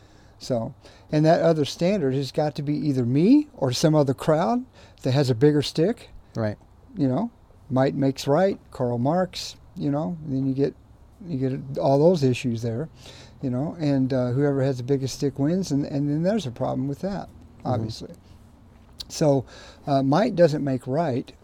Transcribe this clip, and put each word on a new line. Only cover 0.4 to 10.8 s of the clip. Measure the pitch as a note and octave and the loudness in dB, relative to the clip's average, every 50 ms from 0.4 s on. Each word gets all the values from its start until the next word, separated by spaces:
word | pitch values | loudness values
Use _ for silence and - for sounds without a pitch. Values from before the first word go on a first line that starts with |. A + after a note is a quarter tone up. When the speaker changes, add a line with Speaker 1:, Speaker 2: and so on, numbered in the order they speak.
| - - B2+ A2+ A2+ - - - - - - - - - | -6 -4 -4 -4 -4 -6 -10 -14 -20 -20 -20 -20 -8 -2
Speaker 1:
and | - D3+ D#3 | 0 2 4
that | D#3 F3 - | 4 4 4
other | E3 E3 E3 D#3 C#3+ | 4 2 2 2 0
standard | - - - E3+ F3+ G#3 G3+ C#3+ C3 B2+ | -2 -2 -2 0 0 0 0 0 0 -2
has | C#3 C#3 B2+ | -2 -4 -4
got | - - D3+ D3+ - | -2 -2 -2 -2 -4
to | - | -4
be | C#3+ C#3+ D3 | -4 -4 -4
either | D3+ D3+ D3+ C3+ B2+ B2 | -2 -2 0 0 0 0
me | A#2 B2+ C#3+ E3+ G#3+ C#4 D4+ D4 - - | 0 2 4 6 6 6 6 4 0 -4
or | - C#3 C3 | -4 -2 -2
some | B2 - - D#3+ D#3 | 0 2 2 4 4
other | D#3 C#3+ C3 B2+ | 4 4 2 0
crowd | - - - D#3 D#3 F#3 A3 A#3+ B3 B3+ - - - - - - - | 0 0 2 2 2 2 0 0 -2 -4 -8 -14 -20 -20 -20 -14 -6
that | - C#3 | -2 0
has | B2 C#3+ D3 B2 | 2 2 2 2
a | B2+ | 2
bigger | A2 C#3 D3+ D3 D3 | 4 4 4 4 4
stick. | C#3 - - - D#3+ G3+ A#3+ - - - - - - - - | 0 0 0 0 0 0 0 -4 -10 -20 -20 -20 -18 -10 -6
Speaker 2:
Right. | A2+ A2 G#2+ G2+ - - - - - - - C4+ | -4 -4 -4 -4 -8 -14 -20 -20 -20 -20 -12 -4
Speaker 1:
You | G3 C#3+ C3 | -2 0 0
know, | B2+ D#3 A3+ A#3 - - - - - - - - | 0 0 -2 -4 -8 -14 -20 -20 -20 -20 -8 -2
might | C3+ B2+ C3+ D3+ - | 0 2 2 2 0
makes | C#3+ C#3 C3+ C3+ - - | 0 0 0 -2 -2 0
right, | C#3 C#3 D#3+ F#3+ G3 - - - - | 0 2 2 2 2 0 -4 -10 -12
Karl | - - C3 A#2+ A#2+ A#2 | -6 -4 -2 -2 0 0
Marx, | A#2+ C#3 E3 F3+ F#3 F3+ - - - - - - - - - | 0 0 2 0 0 -2 -6 -10 -12 -12 -14 -18 -20 -18 -10
you | - D#3 D3 | -6 -4 -2
know, | C#3 D3 D#3+ F3+ F3 D#3 D#3 | -2 -2 -2 -4 -6 -8 -8
then | D3 C3+ C3 C3+ | -6 -4 -2 -2
you | C3+ C3 | -2 0
get, | C3+ C#3 C3+ - - | 0 0 -2 -2 -6